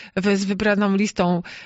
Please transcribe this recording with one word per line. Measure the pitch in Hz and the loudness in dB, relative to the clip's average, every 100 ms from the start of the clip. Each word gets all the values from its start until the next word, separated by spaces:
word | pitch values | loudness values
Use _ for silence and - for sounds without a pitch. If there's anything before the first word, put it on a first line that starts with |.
| - - | -8 -2
w-, | 190 196 | 0 0
z | |
wybraną | 196 196 214 202 208 196 | 0 0 0 2 2 2
listą, | 208 - 180 175 - - | 0 0 0 0 -4 -16